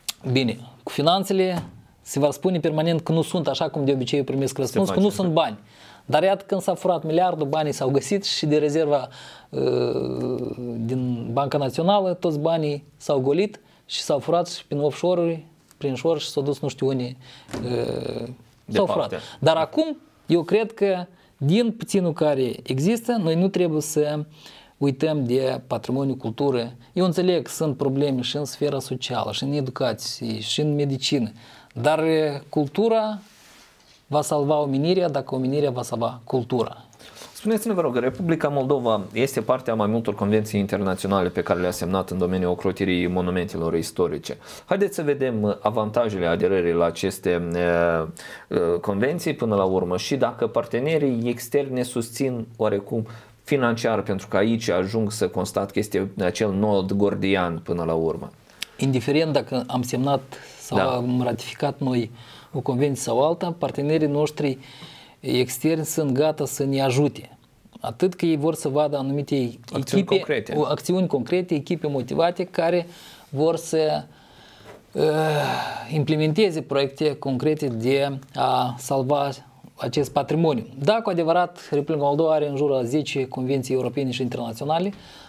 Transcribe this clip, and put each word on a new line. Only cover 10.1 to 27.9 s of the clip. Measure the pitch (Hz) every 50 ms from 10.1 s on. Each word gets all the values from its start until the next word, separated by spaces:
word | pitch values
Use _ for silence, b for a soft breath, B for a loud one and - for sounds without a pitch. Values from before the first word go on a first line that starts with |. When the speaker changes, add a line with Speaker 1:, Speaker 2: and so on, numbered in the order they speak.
| 127 123 123 123 127 123 123 - - - 123 120 117 113
Speaker 1:
din | 113 113 127 127 127 123 123 117 117 117
Banca | 117 135 143 139 - 147
Națională, | 135 131 - - 165 185 202 208 190 185 175
toți | 180 - 175 151 147
banii | 147 165 165 165 156 147 143 143 - - - -
s-au | - - 147 135
golit | 127 139 147 170 208 208 - - b b b b b
și | b - -
s-au | - - 156 135
furat | - - 165 175 180 175
și | - - -
prin | - 143 143
offshore-uri, | 147 147 - - - 175 180 175 170 170 165 160 - - _ _ _ - - -
prin | - 143 131
shore | 120 - 165 165 147
și | - -
s-au | - 147 135
dus | 143 123 -
nu | - 139
știu | - - 139 135
unde, | 135 127 123 123 127 - B B B B B B B 127 -
uh, | 123 123 120 120 - - - - - 117 117
s-au | 117 123 127 - - - _ _ _
Speaker 2:
Departe. | - - - 196 180
Speaker 1:
furat. | 202 160 147 - - - B B B B
Dar | - 160 160
acum, | 160 160 - - 302 320 320 294 - - - _ _ _
eu | - 160 170 160
cred | 170 190 214 226 220 220
că | - 208 196 190 180 175 - b b b b b b
din | 135 143 180 226 240 226
puținul | 226 - - - - 196 180 170 151
care | - 156 151 143 131 131 117 - - -
există, | - 131 131 147 190 240 226 226 -
noi | 240 226 170 165 160
nu | 170 185 190
trebuie | 196 185 180 165 156 151
să | 151 - - 151 147 147 151 151 147 - B B B B B B B B B B
uităm | 143 139 135 139 156 156 156 147 131
de | 117 123 131 131 131 131 131 - -
patrimoniul | 127 110 - - 127 135 139 139 127 127
cultură. | - 113 110 - 143 139 131 120 117 120 - - B B B
Eu | 175 185
înțeleg | 180 156 185 180 185 180 160 131
că | -
sunt | - - 165 156 131 -
probleme | 135 135